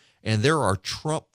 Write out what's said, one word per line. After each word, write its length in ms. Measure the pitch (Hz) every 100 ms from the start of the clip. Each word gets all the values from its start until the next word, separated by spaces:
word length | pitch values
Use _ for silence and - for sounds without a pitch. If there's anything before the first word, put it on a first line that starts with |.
| _ _
And 180 | 104 110
there 180 | 131 160
are 160 | 107 95
Trump 500 | - - 156 156 -